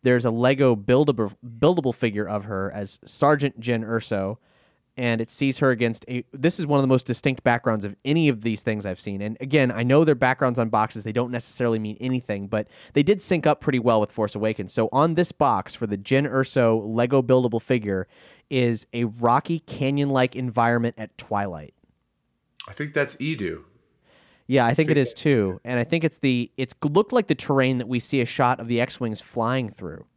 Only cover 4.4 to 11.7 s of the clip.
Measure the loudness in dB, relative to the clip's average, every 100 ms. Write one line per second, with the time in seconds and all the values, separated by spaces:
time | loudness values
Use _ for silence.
4.4 | _ _ _ _ _ -6 -2 -2 -4 -2
5.4 | -2 2 2 2 0 -2 -8 -8 -8 -2
6.4 | -2 -2 0 2 4 2 0 -4 -2 -2
7.4 | 0 0 0 -2 -4 -8 -2 2 2 2
8.4 | -2 -4 -4 -4 -4 -8 -8 -6 -8 -8
9.4 | 0 2 2 0 4 4 4 4 2 2
10.4 | 0 0 0 0 0 -4 -6 -4 -2 -4
11.4 | -8 -4 -2